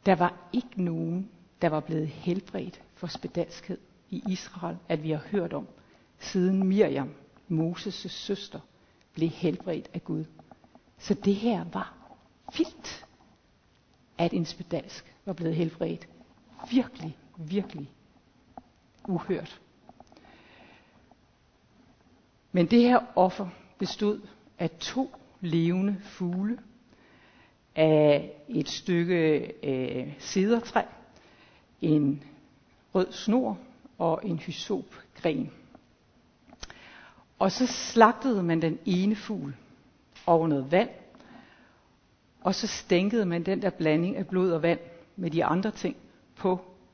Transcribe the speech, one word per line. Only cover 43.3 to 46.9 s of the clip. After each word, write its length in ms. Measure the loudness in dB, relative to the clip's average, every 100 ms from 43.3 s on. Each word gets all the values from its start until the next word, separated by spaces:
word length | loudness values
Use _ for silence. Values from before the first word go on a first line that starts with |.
| -2
den 180 | -2 0
der 80 | -2
blanding 480 | 0 2 4 2 -2
af 100 | -2
blod 240 | 0 2
og 100 | 2
vand 180 | 2 0 -4 -20 -20 -6
med 160 | -2
de 140 | 0 2
andre 260 | 2 0
ting 240 | -4 -6 -6 -20 _ _ -4
på 300 | -2 -2 -4 -20 _